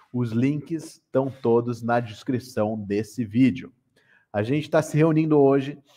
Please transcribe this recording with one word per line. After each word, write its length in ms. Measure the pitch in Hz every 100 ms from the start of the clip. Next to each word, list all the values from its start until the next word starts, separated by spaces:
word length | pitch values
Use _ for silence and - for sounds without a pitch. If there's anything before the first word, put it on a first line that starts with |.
| _
Os 220 | 123 117
links 600 | 113 135 147 - 160 -
estão 360 | - _ 131 135
todos 520 | - 117 117 120 117
na 180 | 117 120
descrição 800 | 113 104 - 120 - 110 107 113
desse 480 | 98 101 110 - 107
vídeo. 480 | 113 131 90 - _ _ _ _ _ _
A 100 | 104
gente 280 | 110 147 -
tá 100 | 160
se 160 | 156 151
reunindo 420 | 160 156 156 147
hoje 400 | 135 139 135 147 _